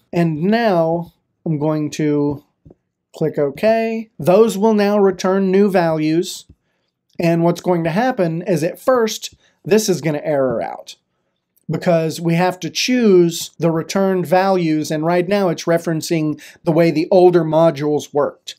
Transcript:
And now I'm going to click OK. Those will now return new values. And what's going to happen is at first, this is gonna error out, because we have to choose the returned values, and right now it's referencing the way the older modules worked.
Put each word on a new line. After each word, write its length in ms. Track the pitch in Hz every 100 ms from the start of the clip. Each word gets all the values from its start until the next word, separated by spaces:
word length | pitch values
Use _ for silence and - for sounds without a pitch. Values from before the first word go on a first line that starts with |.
| _
And 320 | 170 165 151
now 720 | 180 226 226 175 160 170 170 _ _ _ 175
I'm 120 | 151
going 320 | 156 156 151
to 520 | 151 151 147 147 143 - _ - - _ _ _ -
click 240 | 160 151
OK. 720 | 143 139 214 226 226 226 220 -
Those 380 | 151 196 226 190
will 160 | 220
now 260 | 208 202 208
return 500 | 196 185 190 190 190
new 220 | 190 208
values. 720 | 185 165 160 156 160 190 - - - _ _ _ _ _ -
And 260 | 170 165
what's 180 | 170 170
going 240 | 175 175 165
to 40 |
happen 520 | 180 262 254 170 165
is 220 | 220 160
at 160 | 170 -
first, 560 | - 254 220 - - - _ _
this 240 | 151 214 214
is 140 | 156
gonna 200 | 156 147
error 380 | 165 143 131 110
out, 340 | - 60 - - _ _ _ _ _ _ -
because 500 | 160 185 165 160 160
we 140 | 170
have 260 | 165 180 180
to 100 | 156
choose 840 | - - 254 226 180 170 165 - -
the 140 | 165
returned 560 | 160 156 196 190 185 147
values, 640 | 180 190 190 160 156 147
and 140 | 156 160
right 220 | 180 175
now 200 | 202 185
it's 160 | 160
referencing 760 | - 165 170 160 - 165 156 147 - -
the 100 | -
way 180 | 160 170
the 160 | 156 -
older 340 | 190 180 175
modules 720 | 160 156 165 139 151 147 -
worked. 420 | 143 127 - -